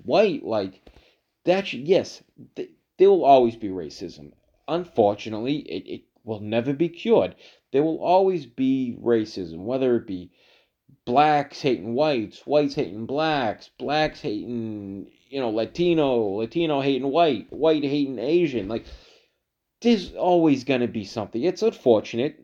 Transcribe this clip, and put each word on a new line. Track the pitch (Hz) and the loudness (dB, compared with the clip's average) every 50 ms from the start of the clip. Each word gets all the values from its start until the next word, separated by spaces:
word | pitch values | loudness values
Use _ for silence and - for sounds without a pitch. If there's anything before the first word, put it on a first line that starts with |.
| - | -6
white. | - 139 180 220 202 156 - - | 0 2 2 2 2 0 -4 -6
Like, | 90 110 107 95 98 - _ _ - _ - _ _ _ _ _ _ _ _ - | -4 -4 -2 -4 -4 -10 _ _ -20 _ -20 _ _ _ _ _ _ _ _ -2
that | 165 180 196 196 | 0 0 0 -2
sh-, | 196 - | -6 -10
yes, | 120 135 156 190 156 113 - - - _ _ _ - 123 - - | -6 0 2 2 2 2 -2 -10 -20 _ _ _ -20 -20 -20 -14
th-, | - - - _ _ _ _ _ - | -14 -14 -14 _ _ _ _ _ 4
there | 180 196 | 6 6
will | 196 175 135 | 6 6 6
always | 135 139 131 123 117 113 | 8 8 8 8 4 0
be | - 110 98 | -4 -8 -8
racism. | 92 92 80 73 - - 98 82 71 76 73 73 _ _ _ _ _ _ - - | -8 -8 -10 -12 -12 -12 -14 -14 -14 -16 -20 -20 _ _ _ _ _ _ -8 -6
Unfortunately, | 156 175 180 170 - - 110 101 107 104 - 113 110 107 113 131 147 147 | -4 -4 -4 -4 2 4 4 4 4 0 -6 -10 -8 -6 -4 -4 -4 -6
it, | - - - 98 95 - | -6 -8 -10 -10 -10 -10
it | 85 - _ _ _ _ - | -14 -14 _ _ _ _ -10
will | 110 110 104 | -10 -10 -8
never | 107 104 110 120 117 135 143 | -6 -4 -2 -2 -2 -2 -2
be | 135 170 170 | -2 -2 -4
cured. | - - - 226 233 160 98 90 - _ - - _ _ _ _ | -4 -6 -2 2 2 2 2 0 -4 _ -20 -20 _ _ _ _
There | - 135 | 0 0
will | 151 160 160 - | 0 0 -2 -2
always | - 156 175 190 196 190 185 170 139 | 0 2 2 4 4 2 0 -2 -6
be | 120 - - 131 131 135 131 131 120 110 - | -10 -6 -2 0 0 0 0 -2 -6 -6 -4
racism, | - 117 117 113 110 107 - 101 90 80 82 82 | 0 0 2 2 0 -2 -6 -10 -10 -10 -10 -10
whether | 92 110 127 135 131 127 123 | -8 -6 -4 -2 0 2 0
it | 113 - | 0 -2
be | - 95 90 87 87 _ _ _ _ _ _ _ _ _ _ _ _ - _ - | -4 -10 -10 -12 -14 _ _ _ _ _ _ _ _ _ _ _ _ -20 _ -6
blacks | - 120 135 151 151 151 147 139 139 - - | 0 2 2 4 4 2 0 0 -4 -8 -4
hating | - 139 120 85 87 113 117 | -2 -2 -2 -2 -4 -4 -2
whites, | 127 151 156 143 120 107 98 - - - | 0 0 0 0 -2 -4 -6 -10 -14 -6
whites | - 135 151 151 139 139 | 0 0 2 2 0 -2
hating | 151 127 82 92 107 113 | -4 -6 -6 -6 -10 -8
blacks, | 113 131 147 156 160 156 143 123 107 98 - - - _ - | -6 -4 -2 -2 0 0 0 -2 -2 -4 -6 -12 -20 _ -10
blacks | 123 123 143 156 156 151 - - | -6 -4 -2 0 -2 -2 -4 -6
hating, | - 139 104 104 82 110 123 117 113 110 107 104 101 98 98 98 - - _ _ _ - | -8 -6 -6 -6 -6 -6 -6 -6 -6 -6 -8 -10 -10 -12 -12 -12 -14 -16 _ _ _ -10
you | 135 135 | -8 -4
know, | 131 117 | -4 -2
Latino, | 107 113 110 - - - 175 175 170 160 147 139 127 117 | -2 -2 -4 -4 -2 0 2 2 4 2 2 2 2 2
Latino | 110 101 95 104 113 113 - 170 170 156 147 139 | 0 0 -2 -4 -4 -4 -2 -2 -2 0 0 0
hating | 135 139 139 123 131 139 | 0 0 0 0 -2 0
white, | 135 165 170 160 156 160 - - | 2 2 4 2 2 -2 -6 -10
white | - - 139 160 160 151 | -6 0 2 2 2 2
hating | 139 139 139 147 143 135 131 110 | 0 -2 -2 -2 -2 -2 -4 -6
Asian. | 110 139 165 175 175 147 127 113 95 98 | -2 0 2 2 2 2 -2 -4 -4 -4
Like, | 113 110 - - - - _ _ _ _ _ _ _ _ _ _ _ _ _ _ _ - | -6 -8 -8 -10 -20 -20 _ _ _ _ _ _ _ _ _ _ _ _ _ _ _ 0
there's | - 240 233 202 175 165 - | 2 2 2 2 0 -6 -6
always | 87 147 180 180 175 160 156 139 135 120 | -2 0 2 4 4 6 4 4 2 0
gonna | 143 135 123 123 | -2 -2 0 0
be | 107 98 117 98 | -2 -4 -6 -8
something. | - - 117 101 95 - 110 | -8 -8 -8 -8 -6 -6 -4
It's | 131 180 - - | -2 -2 -2 0
unfortunate. | 214 226 233 - - 127 113 104 104 - - 117 127 156 - _ | -2 -2 -2 0 4 4 4 4 4 -2 -6 -4 -4 -4 -6 _